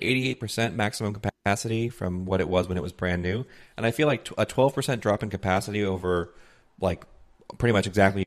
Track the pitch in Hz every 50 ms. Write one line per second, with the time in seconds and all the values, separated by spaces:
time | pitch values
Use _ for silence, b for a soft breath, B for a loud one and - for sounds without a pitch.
0 | - 107 127 127 131 131 123 - 113 107 - - 113 117 85 110 104 104 - -
1 | 113 104 101 101 - 101 - _ _ 101 101 - - 113 113 113 117 117 - -
2 | 95 90 90 90 92 95 95 92 87 90 92 92 90 92 90 90 73 90 - -
3 | 92 90 87 90 87 90 98 120 131 B B B B B B - 117 117 117 -
4 | 151 151 135 113 - - - - 107 - - - 127 139 - 139 123 - 131 110
5 | - 110 101 - 110 104 98 92 - 95 92 95 95 - 101 104 101 98 92 90
6 | 87 90 90 87 85 - b b b b b b b b _ - 95 92 87 -
7 | - - - - - - _ _ - - - - 120 120 113 101 92 98 90 104
8 | 98 95 98 98 92